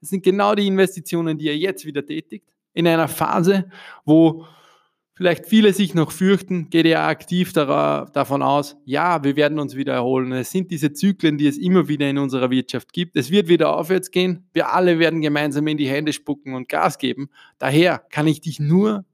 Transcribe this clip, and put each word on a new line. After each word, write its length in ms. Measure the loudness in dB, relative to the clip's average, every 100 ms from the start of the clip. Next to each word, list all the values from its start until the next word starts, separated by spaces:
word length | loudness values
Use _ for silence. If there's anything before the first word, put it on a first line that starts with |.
Das 80 | -6
sind 120 | -2
genau 320 | 0 2 2
die 140 | 2 0
Investitionen, 680 | 2 2 0 -6 -4 -4 -4
die 100 | -4
er 100 | -4
jetzt 280 | -4 -6 -8
wieder 200 | -8 -8
tätigt, 480 | -10 -12 -18 _ _ _
in 140 | -2 0
einer 200 | 2 0
Phase, 600 | -2 -2 0 2 0 -2 -12 -20 -16
wo 420 | 4 6 6 2 -12 _ _ _ _ _ _ _
vielleicht 300 | -2 -2 2
viele 280 | 4 4
sich 200 | 2 0
noch 180 | 0 -2
fürchten, 580 | 0 2 0 0 -8 -2
geht 160 | 0 2
er 180 | 2
aktiv 500 | 0 -4 -4 -2 0
dara-, 560 | 0 0 0 0 -2 -4
davon 280 | -4 -2 0
aus, 360 | 0 0 -2 -12
„Ja, 400 | -6 -2 0 0
wir 120 | 0 2
werden 240 | 0 0
uns 160 | -6 -6
wieder 180 | -4
erholen. 380 | -2 0 -2 -2
Es 200 | -6 -4
sind 200 | -6 -6
diese 200 | -4 -4
Zyklen, 460 | 0 -2 2 0 2
die 100 | 0
es 100 | 0
immer 300 | 0 2 2
wieder 220 | -2 -2
in 80 | -2
unserer 320 | -2 -2 0
Wirtschaft 440 | 0 -2 -8 -8
gibt. 220 | -8 -4 -4
Es 140 | 0
wird 180 | 2 4
wieder 280 | 4 4 0
aufwärts 340 | -2 -2 -2
gehen. 360 | -2 0 -2 _
Wir 200 | -4 0
alle 240 | 2 2 4
werden 220 | 2 2
gemeinsam 460 | 0 0 0 -2 -2
in 100 | -2
die 100 | -2
Hände 260 | -2 -2
spucken 420 | -6 -6 -10 -8 -12
und 120 | -6
Gas 300 | 0 0 -2
geben. 320 | -6 -6 -10 _ -20 _
Daher 400 | 0 2 2 2 _
kann 180 | -2 0
ich 140 | 0
dich 180 | -6 -6
nur 460 | 0 2 2 -2 -8